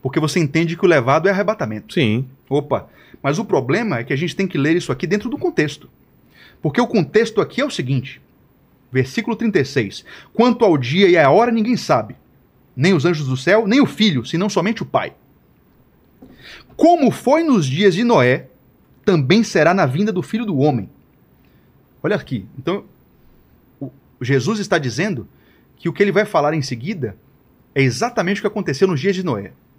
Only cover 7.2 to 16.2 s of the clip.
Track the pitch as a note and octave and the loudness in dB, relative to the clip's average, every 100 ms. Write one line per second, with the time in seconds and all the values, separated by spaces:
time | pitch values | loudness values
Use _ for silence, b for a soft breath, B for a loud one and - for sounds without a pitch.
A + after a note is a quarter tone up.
7.2 | A3+ G3+ A3 - C#4 - B2 C#3 - - | 2 -2 -2 -2 -4 -4 -4 -4 -4 -18
8.2 | _ _ _ _ _ _ _ C3 C3 - | _ _ _ _ _ _ _ -2 -2 -4
9.2 | A3+ A3+ A3+ F#3 B2+ C3+ G2+ - B B | -6 -2 0 0 0 -2 -4 -8 B B
10.2 | B - B3 A#3+ - D3+ A#2+ E3+ F#3+ F3 | B 2 2 4 2 2 0 2 4 6
11.2 | C#3 E3+ A#3+ A3+ G#3+ A#3 - C3 G#2+ - | 6 6 4 0 0 -2 0 0 -2 -14
12.2 | _ _ _ _ _ - E3 F3+ D#3 D#3+ | _ _ _ _ _ -2 2 2 2 0
13.2 | C3+ B2+ - G#3 G#3+ B3+ C4 - G#3+ C3+ | -2 -2 2 2 2 2 0 0 0 0
14.2 | - E3 G3+ F#3 F3+ A3+ C3 B2+ F#2+ - | -4 -4 -2 -2 -2 -4 -4 -4 -4 -12
15.2 | _ _ _ _ _ _ _ _ _ _ | _ _ _ _ _ _ _ _ _ _